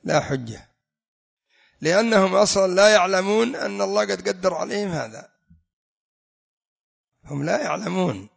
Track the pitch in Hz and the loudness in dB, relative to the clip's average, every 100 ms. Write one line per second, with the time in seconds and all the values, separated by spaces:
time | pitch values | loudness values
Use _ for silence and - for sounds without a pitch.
0 | - 156 131 135 117 107 - _ _ _ | 0 -2 0 -6 -8 -14 -18 _ _ _
1 | _ _ _ _ _ _ _ _ 156 185 | _ _ _ _ _ _ _ _ 0 2
2 | 233 214 190 190 208 196 190 185 214 214 | 4 4 4 4 2 2 2 6 6 6
3 | 180 190 190 214 233 269 208 202 196 202 | 4 0 2 0 0 -2 -6 -4 -2 0
4 | 208 190 190 190 185 165 160 202 202 160 | -2 -4 -4 -2 -2 -2 -4 -4 -4 -4
5 | 113 110 - _ _ _ _ _ _ _ | -6 -12 -20 _ _ _ _ _ _ _
6 | _ _ _ _ _ _ _ _ _ _ | _ _ _ _ _ _ _ _ _ _
7 | _ _ - 143 151 254 262 151 165 185 | _ _ -12 -8 -4 -4 -4 -6 -4 -2
8 | 180 101 101 | -2 -4 -12